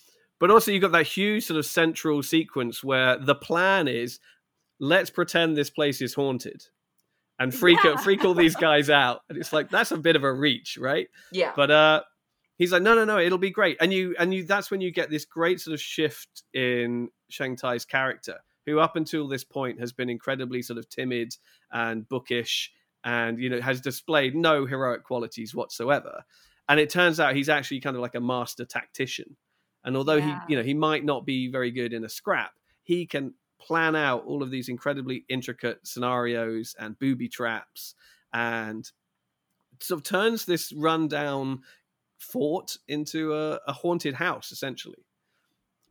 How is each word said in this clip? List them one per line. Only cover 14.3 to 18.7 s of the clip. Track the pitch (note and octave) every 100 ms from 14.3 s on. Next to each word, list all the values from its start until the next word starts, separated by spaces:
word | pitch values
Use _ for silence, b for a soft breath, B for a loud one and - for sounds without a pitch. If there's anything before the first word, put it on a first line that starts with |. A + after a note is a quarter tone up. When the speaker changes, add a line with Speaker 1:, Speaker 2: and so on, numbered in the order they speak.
Speaker 1:
you, | F#3+
that's | E3 G3+ -
when | G3
you | F3+
get | E3+ D3+
this | D3+ -
great | D#3+ E3+ F3+
sort | D#3+
of | D3
shift | - - D3+ - - - -
in | C3 B2 B2 A#2+ A#2+ A#2+ - _
Sheng | - C3 B2
Tai's | C3 A#2 -
character, | C3+ C3 A#2 - E2+ _ _
who | D3